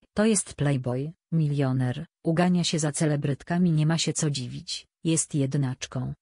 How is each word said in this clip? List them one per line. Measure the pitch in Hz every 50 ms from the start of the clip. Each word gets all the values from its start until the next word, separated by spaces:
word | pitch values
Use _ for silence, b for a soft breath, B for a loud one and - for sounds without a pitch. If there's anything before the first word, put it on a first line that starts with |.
| - _ _
to | 208 214
jest | 226 214 196 - - -
playboy, | - 151 143 139 131 127 127 123 127 143 160 - - _ _
milioner, | 165 165 156 147 143 143 139 131 131 131 127 123 123 147 165 - _ _ -
ugania | 165 165 160 175 180 180 175 165
się | - - 156
za | 156 151
celebrytkami, | 143 - 165 151 151 143 139 139 135 - - - 175 175 185 175
nie | 160 156 151
ma | 156 165 160
się | - 160 151
co | - 160 151
dziwić, | 139 135 123 123 131 151 170 - - - - _ _ _ -
jest | 165 165 156 - - -
jednaczką”. | 147 135 135 139 147 139 127 131 - - - - 131 127 135 139 -